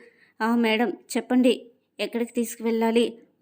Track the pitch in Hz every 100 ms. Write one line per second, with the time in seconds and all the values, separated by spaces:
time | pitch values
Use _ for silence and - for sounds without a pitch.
0 | - _ _ _ 220 240 226 220 240 -
1 | _ 254 - 254 254 214 - _ _ -
2 | 208 233 233 - 233 - 226 226 226 226
3 | 226 - - _